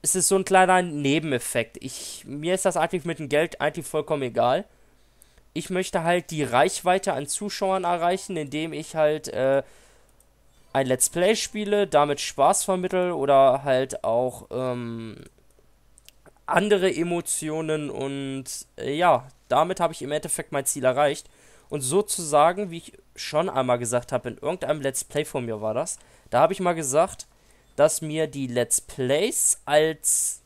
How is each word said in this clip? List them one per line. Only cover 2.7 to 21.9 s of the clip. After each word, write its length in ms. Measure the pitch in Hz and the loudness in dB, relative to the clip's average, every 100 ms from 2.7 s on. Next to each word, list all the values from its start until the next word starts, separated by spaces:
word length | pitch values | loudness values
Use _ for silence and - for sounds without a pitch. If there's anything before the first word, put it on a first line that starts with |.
| 170 | 0
eigentlich 280 | 165 180 | 0 -2
mit 160 | 170 160 | -6 -8
dem 80 | 147 | 0
Geld 320 | 143 170 - | 0 0 0
eigentlich 260 | 147 165 151 | -4 -4 -6
vollkommen 360 | 156 151 151 | -6 -2 -4
egal. 420 | 127 117 120 143 208 _ _ _ _ _ _ _ _ | -2 0 2 2 -4 _ _ _ _ _ _ _ _
Ich 180 | 156 - | -10 -4
möchte 320 | 185 185 185 | -4 -2 -2
halt 300 | 165 175 - | 0 0 -2
die 100 | 156 | -4
Reichweite 720 | 131 120 165 - 180 185 190 | 0 2 2 2 0 0 0
an 140 | 135 143 | -4 -4
Zuschauern 580 | - 208 - 196 190 | -6 -6 -4 -2 0
erreichen, 520 | 175 175 170 185 - 175 | 0 0 0 -2 -4 -8
indem 360 | 147 143 160 | -6 -6 -6
ich 240 | 147 156 160 | -8 -8 0
halt, 320 | 151 156 - | 2 2 -4
äh, 340 | - 131 139 - - _ _ _ _ _ _ _ _ _ | -2 2 2 0 -16 _ _ _ _ _ _ _ _ _
ein 140 | 135 131 | -2 0
Let's 240 | 127 - | 0 0
Play 240 | 170 180 | 2 2
spiele, 540 | 214 - 214 208 208 202 | 2 -2 -6 -2 0 4
damit 320 | 147 147 147 | 4 4 0
Spaß 420 | - - 143 196 | -4 2 4 4
vermittel 480 | - 185 180 185 180 | 0 -2 0 0 0
oder 540 | 165 139 135 135 131 | 0 4 8 8 6
halt 400 | 139 131 131 - | 2 0 0 -4
auch, 420 | - 117 127 110 - | 0 0 0 -4 -8
ähm, 640 | 120 127 123 117 117 113 - - _ _ _ _ _ _ _ - _ - _ - | -6 -4 -4 -6 -8 -10 -14 -20 _ _ _ _ _ _ _ -20 _ -20 _ -2
andere 480 | 160 208 202 185 | 0 2 2 2
Emotionen 960 | - 175 170 170 - 156 156 160 156 147 | 0 -2 -2 -4 -6 -4 -6 -4 -4 -4
und, 540 | - 135 139 135 135 131 - - - | -6 -6 -6 -8 -8 -10 -14 -14 -10
äh, 160 | 123 | -6
ja, 320 | 147 175 131 135 - _ | 2 4 4 2 -20 _
damit 320 | 131 165 185 | 2 2 0
habe 120 | 170 | -2
ich 80 | 165 | -2
im 100 | 135 | -6
Endeffekt 400 | 147 156 - 160 | -4 -4 -6 -4
mein 120 | 143 | -4
Ziel 200 | 135 151 | -4 0
erreicht. 440 | 127 127 147 117 - _ - - _ | 0 4 2 0 -10 _ -20 -20 _
Und 120 | 147 | -6
sozusagen, 920 | 127 | 0